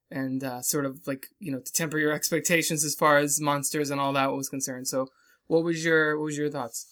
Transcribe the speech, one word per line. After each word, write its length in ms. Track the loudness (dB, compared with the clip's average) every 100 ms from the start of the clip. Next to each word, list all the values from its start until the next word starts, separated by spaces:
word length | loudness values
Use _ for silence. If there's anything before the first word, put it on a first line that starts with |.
| _
And, 320 | -6 -4 -4
uh, 200 | -4 -4
sort 240 | -2 0 -2
of, 200 | -4 -8
like, 220 | -8 -10 _
you 140 | -8
know, 80 | -8
to 140 | -6
temper 240 | -2 -2 0
your 160 | 2
expectations 720 | 0 0 0 2 2 2 0 -2
as 100 | 2
far 220 | 6 6
as 240 | 4 2
monsters 480 | 2 0 0 -2 -2
and 100 | 0
all 140 | 0
that 180 | 2 0
was 160 | 0 -6
concerned. 400 | -6 -6 -6 -4
So 220 | -2 -4 _ _ _ 0
what 180 | 2 2
was 180 | 0
your, 340 | 4 4 4 2
what 60 |
was 140 | -2 -2
your 120 | -2
thoughts? 380 | -2 -6 -8 -14